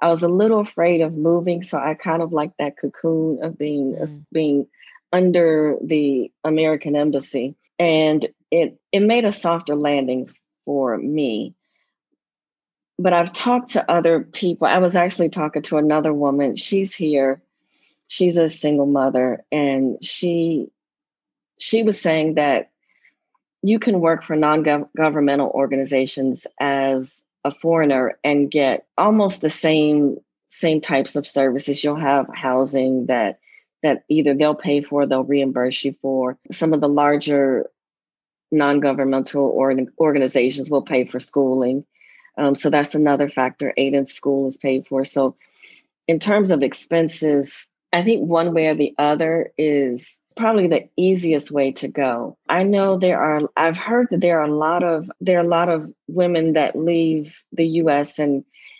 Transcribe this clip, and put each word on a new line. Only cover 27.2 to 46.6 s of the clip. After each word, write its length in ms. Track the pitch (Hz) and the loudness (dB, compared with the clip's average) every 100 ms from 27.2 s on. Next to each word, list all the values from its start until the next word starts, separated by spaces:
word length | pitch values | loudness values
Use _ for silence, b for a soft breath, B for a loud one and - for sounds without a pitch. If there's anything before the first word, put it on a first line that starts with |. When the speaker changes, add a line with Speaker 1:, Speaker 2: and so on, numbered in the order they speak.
| _ _ | _ _
Speaker 1:
a 100 | 143 | -8
foreigner 640 | - 165 165 147 135 127 - | -4 0 2 4 2 0 -2
and 260 | 143 143 143 | 0 0 2
get 360 | 151 135 107 - - | 2 2 0 -4 0
almost 420 | 196 214 196 185 | 2 4 2 0
the 100 | 156 | -4
same, 680 | - 160 156 151 147 143 - - _ _ | -2 0 2 4 4 2 -2 -10 _ _
same 320 | - 165 156 | -4 0 0
types 360 | 151 139 135 151 | 0 -2 -2 -6
of 100 | - | -4
services. 580 | 143 135 127 143 143 | 0 0 0 -4 -4
You'll 120 | 147 147 | -2 -2
have 320 | 143 139 131 | 0 0 0
housing 720 | - 135 127 131 135 131 131 123 | -4 -2 0 0 0 0 0 0
that, 320 | 123 104 - b b b _ | 0 -2 -4 b b b _
that 220 | 156 - - | -2 -2 0
either 260 | 156 143 | 2 2
they'll 200 | 139 151 | 2 2
pay 260 | 147 147 143 | 0 0 -2
for, 240 | 143 143 139 | 0 -2 0
they'll 160 | 131 | 0
reimburse 600 | 131 143 135 127 127 120 | 0 0 0 0 -2 -2
you 100 | 139 131 | -6 -6
for. 380 | 135 131 127 127 - | -4 -2 -2 -6 -14
Some 220 | - 160 | -4 0
of 80 | 156 | 2
the 80 | 147 | 2
larger 800 | 143 147 147 147 143 135 123 - _ _ _ _ _ _ _ _ | 2 2 2 0 0 2 0 -4 _ _ _ _ _ _ _ _
non-governmental 920 | 151 143 143 143 131 135 135 127 147 | 0 2 2 0 0 0 -2 -2 -2
org-, 480 | 139 - 135 131 127 - | 0 0 0 0 -4 0
organizations 720 | 156 147 131 135 123 135 135 | 2 2 2 2 0 -2 -2
will 120 | 143 | -2
pay 220 | - 135 | 0 -2
for 140 | 123 127 | -2 -6
schooling. 640 | - 143 135 131 123 131 - b b b b - | -4 0 0 0 0 -2 -6 b b b b -2
Um, 160 | 143 | 0
so 140 | 139 - | 0 2
that's 260 | 151 147 | 0 0
another 340 | 151 151 143 143 | 2 2 2 0
factor. 440 | 135 127 - 143 - | -2 -4 -4 -6 -2
Aiden's 340 | 135 139 135 | 0 0 -2
school 360 | - 143 139 135 | -4 -2 -2 -2
is 80 | 135 | -4
paid 300 | 139 135 - | -4 -4 -2
for. 180 | 135 | -4
So 320 | 135 143 135 - b b b b b _ - | -4 -2 -2 -4 b b b b b _ -2
in 120 | - | -2
terms 320 | 208 208 190 | 2 2 2
of 120 | 160 | 2